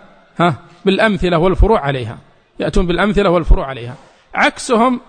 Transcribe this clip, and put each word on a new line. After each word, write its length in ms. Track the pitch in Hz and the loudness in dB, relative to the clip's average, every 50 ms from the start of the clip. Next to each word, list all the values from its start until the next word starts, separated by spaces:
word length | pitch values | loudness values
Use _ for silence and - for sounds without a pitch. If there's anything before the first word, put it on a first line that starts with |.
| - - _ _ _ _ _ - | -20 -20 _ _ _ _ _ 0
ها؟ 160 | 170 175 123 - - - - - - | 0 0 0 -4 -12 -20 -20 -4 -2
بالأمثلة 520 | 190 190 - 220 220 196 - 185 180 175 | 0 0 2 2 0 0 0 -2 0 0
والفروع 420 | 156 175 196 170 - - 202 226 170 | 2 2 2 4 2 4 2 2 0
عليها، 380 | 139 143 139 127 113 107 - - - _ _ _ _ _ _ - | 0 -4 -4 -4 -6 -8 -12 -14 -18 _ _ _ _ _ _ -8
يأتون 280 | - 160 - 202 185 | -8 -2 0 0 0
بالأمثلة 420 | 170 170 170 196 214 175 202 202 175 | 0 -2 -2 -2 0 0 0 0 2
والفروع 360 | 175 170 156 - - 190 147 | 0 0 4 4 2 2 2
عليها، 300 | 135 135 120 117 120 151 - - - _ _ _ _ - | -8 -10 -12 -12 -14 -16 -18 -20 -20 _ _ _ _ -4
عكسهم 680 | 185 - 196 - - - - 240 214 233 262 247 - - | -2 -2 -2 -2 -6 -4 -2 0 2 2 0 0 -4 -8